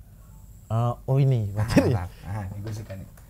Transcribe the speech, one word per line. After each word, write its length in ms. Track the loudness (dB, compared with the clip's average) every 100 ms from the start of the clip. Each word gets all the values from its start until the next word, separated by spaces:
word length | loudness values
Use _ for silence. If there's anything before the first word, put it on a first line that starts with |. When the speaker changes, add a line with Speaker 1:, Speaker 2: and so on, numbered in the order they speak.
| -20 -20 -20 -20 -20 -18 -6
Speaker 1:
Eh, 280 | -2 0 -2
oh 140 | 0 4
ini, 360 | 4 4 0
Speaker 2:
Ah, 100 | -2
Speaker 1:
materi. 280 | 2 4 4
Speaker 2:
ah, 140 | 2 -2 -12 -10
ah, 180 | -8 -8
ini 100 | -8
gue 140 | -10 -10
suka 180 | -10
nih. 140 | -12 -14 -18 -20